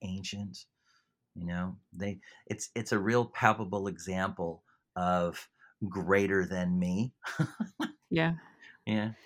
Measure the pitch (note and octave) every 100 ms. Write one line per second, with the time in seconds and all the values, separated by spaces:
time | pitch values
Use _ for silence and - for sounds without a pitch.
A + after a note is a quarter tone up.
0 | G2 F#2+ G2 G2+ G2+ F2+ - _ _ _
1 | _ _ _ - E2+ F2 F#2 F#2 _ -
2 | G2+ F#2+ - - - G#2+ - - A2 G#2+
3 | G2 A#2+ A#2 - A2+ G#2+ G#2 G2+ G2 F2
4 | F#2 F#2 F#2+ - E2+ E2 _ _ _ -
5 | F2+ F2+ F2 E2+ - _ - _ G#2 F#2
6 | E2+ G2 G2 G2 F2+ F#2+ F2+ F2+ F2+ F2+
7 | B2+ - - - D#3 - - _ D#4 -
8 | _ E3 D#3+ E3 - - - - - G#2+
9 | G#2+ G#2+